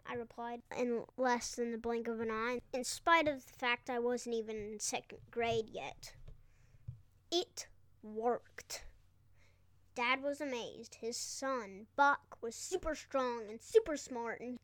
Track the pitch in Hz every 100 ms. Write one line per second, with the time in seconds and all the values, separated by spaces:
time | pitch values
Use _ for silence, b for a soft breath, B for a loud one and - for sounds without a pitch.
0 | - 240 233 - 233 240 - - 240 233
1 | - - 254 240 - - 233 233 233 233
2 | 226 226 226 220 233 247 - 269 254 -
3 | - 330 302 269 - - 247 240 - 240
4 | 240 247 240 233 214 220 208 214 - -
5 | - - - 233 233 233 214 180 139 -
6 | - - - - b b b b b -
7 | - - - 339 - - - - - -
8 | 214 214 233 - - - - - - -
9 | - - - - b b b - - -
10 | 240 269 277 285 294 247 180 - 226 -
11 | 226 233 - - 269 262 202 190 220 -
12 | 285 - - - 233 - - 359 320 302
13 | - 269 254 233 208 226 - 440 440 294
14 | - 247 233 - 240 247